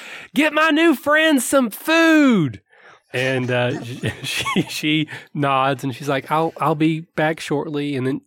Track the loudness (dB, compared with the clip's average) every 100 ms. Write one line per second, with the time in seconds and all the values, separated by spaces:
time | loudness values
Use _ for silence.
0 | -18 -18 -6 0 0 2 2 4 4 2
1 | 2 2 4 2 2 2 2 -4 0 4
2 | 6 6 6 4 0 -4 _ _ -20 -20
3 | _ -4 0 0 0 0 0 -2 -8 -8
4 | -8 -6 -8 -6 -2 -2 -2 -4 -2 -2
5 | -2 -10 -12 -4 0 2 0 -2 -6 -8
6 | -4 -4 -2 -2 -2 -2 -2 0 0 0
7 | -6 -2 -2 -2 -4 -4 -4 -6 -4 -4
8 | -4 -4